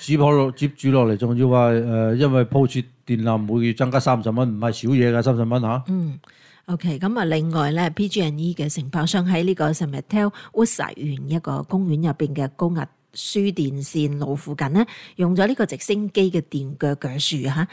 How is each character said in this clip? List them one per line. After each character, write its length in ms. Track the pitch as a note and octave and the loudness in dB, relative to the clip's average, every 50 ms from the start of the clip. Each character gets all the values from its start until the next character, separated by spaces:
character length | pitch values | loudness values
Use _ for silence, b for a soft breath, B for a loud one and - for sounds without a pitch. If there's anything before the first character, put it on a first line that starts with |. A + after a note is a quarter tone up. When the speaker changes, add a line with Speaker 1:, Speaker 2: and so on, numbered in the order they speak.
Speaker 1:
接 160 | - - D3+ D3+ | -4 0 2 4
落-， 340 | C#3+ D3 D3 C#3+ C3+ C3 | 4 6 6 4 4 2
接 160 | B2 - D3 C#3+ | 0 -2 -4 -4
住 240 | - - - C3+ | -4 -2 0 2
落 140 | C3+ C3 A#2+ | 4 4 4
嚟 100 | A2+ G#2+ | 4 2
仲 220 | G2 B2 A#2 A#2+ A#2+ | 2 0 0 2 2
要 100 | C3 B2+ | 4 4
話， 200 | B2+ B2 A#2+ A#2 | 4 6 4 4
呃， 460 | A#2 A2+ A#2 A#2+ A2+ A2+ A2+ A2 A2+ B2 | 4 2 0 0 0 0 2 2 2 2
因 120 | D3 C#3 C3 | 2 4 4
為 100 | C3 A#2+ | 4 2
鋪 240 | A#2+ - C#3 C3+ B2 | 2 4 2 2 2
設 160 | - C3 B2 - _ _ _ | 2 -2 -6 -6 _ _ _
電 180 | - A#2+ A2 A2 | -2 -2 0 0
纜 140 | A#2 A2+ A2 | 2 0 0
每 280 | G#2+ G#2 A2+ A#2 A#2 A#2 | 0 0 0 2 2 2
月 60 | A2 | 0
增 160 | - C3+ B2+ | 0 0 0
加 80 | B2 C3+ | 2 2
三 240 | B2 C#3+ B2+ A#2 | 2 2 2 2
十 80 | G#2+ A2+ | 2 0
蚊， 200 | A2 A#2+ B2+ B2 | 0 0 0 0
唔 100 | G#2+ G#2 | 0 -2
係 120 | A#2 A#2 G#2 | -2 -2 -2
少 160 | - - A#2+ | -2 0 2
嘢 280 | C#3 B2+ B2 A#2+ A#2 A#2 | 2 4 4 4 4 2
㗎， 40 | |
三 140 | A#2 C3+ B2 A#2 | 2 2 2 2
十 60 | A#2 | 2
蚊 160 | A2+ A#2+ B2+ | 0 0 0
下。 200 | A#2 A2 A#2+ C3 C3 - | 0 0 -2 -2 -2 -2
Speaker 2:
嗯。 320 | F#3 F#3 E3+ D#3 C3+ - - b b b b b b b b | -2 -2 -2 -4 -6 -8 -14 b b b b b b b b
OK， 320 | - F3 E3 - F3+ D3+ C3 | -6 -6 -4 -2 -2 -4 -2
咁 220 | F3+ G3 A#3 B3 | -2 -2 -2 0
啊， 60 | F#3+ | 0
另 260 | E3 D#3+ D#3 D#3 E3 | 0 0 0 0 0
外 200 | D#3+ E3 D3 C#3+ | 0 0 0 0
呢 180 | D#3 E3+ F3+ E3 | 0 0 0 -2
，P 180 | D#3+ - G3+ G3 | 0 -2 -2 -2
G 140 | - G#3+ | 0 -2
and 160 | F3+ D3+ D3 D3+ | -2 -2 -2 -2
E 160 | E3 F3 E3+ | -2 -4 -2
嘅 200 | - D3+ D3+ - | -2 -4 -4 -4
承 160 | - C3+ C#3 | -4 -6 -4
包 160 | - E3 D3+ | -4 -2 -2
商 200 | E3 - F#3+ F3 | 0 0 0 0
喺 180 | F3+ F#3 D#3+ E3+ | 2 2 2 2
呢 100 | F#3+ F#3 | 0 0
個 160 | - D#3 D3+ | 0 0 0
San 180 | D#3 - F3 C#3+ | 0 0 -2 -4
Mateo 400 | C#3 C3+ - - G#3 G#3 G#3 G#3 - B B B B | -6 -8 -8 -2 0 0 0 0 -2 B B B B
Woodside 420 | A3 A#3 A3+ - - - - - | 2 2 2 2 0 -2 -6 -8
縣 340 | - C#3+ D3+ C#3 C3 C3+ C#3 | -8 -8 -6 -6 -6 -6 -4
一 80 | D#3 E3 | -4 -4
個 220 | - - C3+ C#3 D3 | -4 -4 -6 -6 -6
公 240 | - F#3 F#3+ G3 F3 | -2 -2 -2 0 0
園 100 | D3+ D3 | 0 0
入 160 | E3 D#3+ C#3 | 0 -2 -2
邊 200 | - D#3 C#3+ C#3 | -2 -2 -4 -2
嘅 140 | C#3+ C#3 C3 - | -4 -6 -6 -4
高 160 | - E3+ E3+ | -2 -2 -2
壓 160 | F3+ E3 - - _ _ _ _ - | -2 -2 -6 -8 _ _ _ _ -12
輸 380 | - - - - G#3 G3 G3+ | -10 -8 -4 -2 0 0 0
電 340 | F3+ F#3 D3+ C3+ C#3 C#3 C3+ | 0 -2 -2 -4 -4 -6 -6
線 320 | - - D#3+ D3 C#3+ C#3+ C#3+ | -6 -4 -2 -2 -2 -2 -4
路 160 | D3 C#3 C#3 | -4 -4 -4
附 220 | C#3+ - C#3+ D3 | -6 -6 -8 -8
近 160 | - D3+ C3+ | -6 -4 0
呢， 140 | D#3 G3+ A#3 B B B B B B B | 0 0 0 B B B B B B B
用 180 | F#3 E3+ F#3 | 0 0 2
咗 100 | F#3 F#3+ | 2 2
呢 80 | G#3 C4+ | 2 2
個 100 | - G#3+ | 0 -2
直 100 | - - E3+ | -2 -2 -4
升 300 | - - G#3 G#3 G#3+ G3 | -4 -2 -2 -2 -2 -2
機 200 | - G#3 F#3+ F#3 | 0 2 2 2
嘅 100 | F3 E3+ D3+ | 2 -2 -4
電 300 | - - C#3+ C#3 C3+ D3 - | -4 -6 -6 -6 -6 -8 -4
鋸 180 | - C#3+ C#3+ | -2 -2 -2
鋸 240 | - - C3 B2+ C#3+ | -2 -6 -6 -6 -4
樹 240 | - - D#3+ C#3 B2+ C3+ | -4 -2 -2 -2 -2 -2
下。 180 | C3+ D#3 F3+ B | -2 -2 -2 B